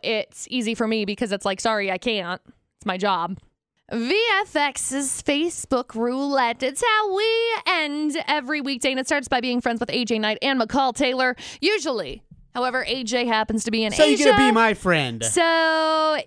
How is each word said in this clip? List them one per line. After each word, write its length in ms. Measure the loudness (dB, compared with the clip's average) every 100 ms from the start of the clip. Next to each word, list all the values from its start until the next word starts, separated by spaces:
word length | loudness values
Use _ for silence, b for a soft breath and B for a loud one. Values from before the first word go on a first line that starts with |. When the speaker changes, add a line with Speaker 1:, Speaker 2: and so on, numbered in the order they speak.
Speaker 1:
it's 440 | -2 -4 -4 -12 -8
easy 240 | -4 -2
for 120 | -2 0
me 200 | 0 -2
because 260 | -4 -4
it's 140 | -4 -4
like, 140 | -2
"Sorry, 300 | -2 -2 -2
I 60 | -4
can't. 460 | -2 -4 -4 -8 _ -20 _ _
It's 60 |
my 140 | -6 -2
job." 400 | 0 0 -2 -6 -16 _ _ _ -10
V 280 | -4 0 0 2 0
F 160 | 0 0
X's 680 | -2 -2 -4 -4 -4 -4
Facebook 720 | -2 0 0 -4 -2 -2 -2
Roulette. 680 | -4 -2 -2 0 2 0 0
It's 180 | -4 -2
how 320 | 0 2 2
we 160 | 0 0 0 0 -2 -2
end 480 | -2 -2 -2 -2 -2 -2
every 340 | -2 -2 -4
weekday, 300 | -4 -4 -2
and 80 | -2
it 80 | 0
starts 220 | -2 0
by 120 | -2
being 200 | 0 -2
friends 180 | 0 -2
with 100 | -2
A 140 | -2
J 140 | 0 0
Knight 200 | 0 0
and 180 | 0 0
McCall 320 | 0 0 0
Taylor, 440 | 2 0 2 0 -2 B B
usually. 640 | 0 0 0 -4 -6 -12 -18 -20 -12
However, 320 | -4 -2 -2 -2
A 160 | -4
J 220 | -2 -2 2
happens 360 | 0 0 -2
to 80 | -2
be 140 | 0
in 80 | 2
Speaker 2:
So 120 | 4
you 100 | 6
Speaker 1:
Asia. 100 | 6
Speaker 2:
gonna 240 | 6 6 6
be 20 |
my 240 | 6 4
friend. 500 | 2 2 2 2 -2
Speaker 1:
So, 960 | -2 2 4 4 2 2 2 2 2 0